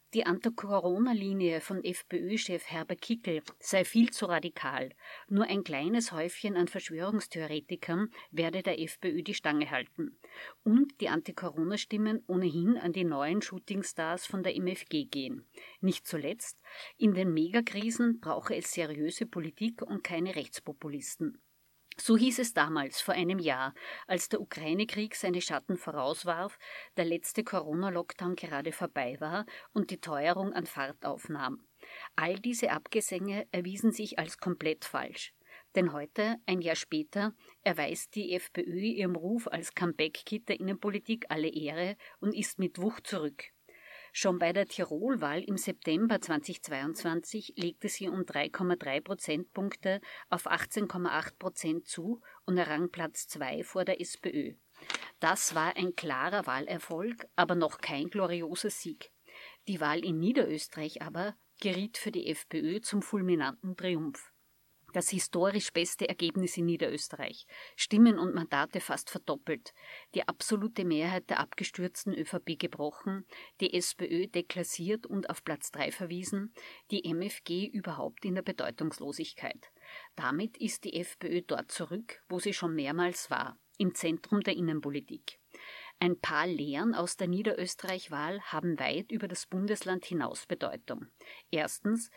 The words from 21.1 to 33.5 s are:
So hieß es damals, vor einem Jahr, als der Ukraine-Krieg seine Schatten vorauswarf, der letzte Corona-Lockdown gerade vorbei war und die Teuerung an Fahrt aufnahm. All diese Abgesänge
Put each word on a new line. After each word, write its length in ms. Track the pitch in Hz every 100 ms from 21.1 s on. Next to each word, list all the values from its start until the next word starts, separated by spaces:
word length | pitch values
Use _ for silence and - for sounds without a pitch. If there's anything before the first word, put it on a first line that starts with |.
| - 156 - _ _ _ _ - -
So 200 | - 226
hieß 240 | 254 240
es 120 | 240
damals, 480 | - 151 156 135 -
vor 140 | -
einem 240 | 180 170 190
Jahr, 340 | 160 131 135 - - - -
als 200 | 185 -
der 120 | 220
Ukraine-Krieg 720 | - - 156 180 220 202 214
seine 260 | - 190 180
Schatten 360 | - 151 - 180
vorauswarf, 840 | - 147 135 156 175 165 196 - - - - -
der 80 |
letzte 400 | 165 170 - -
Corona-Lockdown 880 | - 190 151 156 196 175 170 - 175
gerade 380 | 175 165 143 156
vorbei 420 | 156 175 - 123 139
war 260 | 156 180 220 - -
und 200 | 220 196
die 80 | 185
Teuerung 520 | 170 147 151 180 190
an 120 | 190 170
Fahrt 380 | - 135 -
aufnahm. 600 | - - - 151 127 - - _ - - - -
All 240 | 160 190
diese 320 | 240 240 -
Abgesänge 720 | 156 - 220 - 185 196 202 226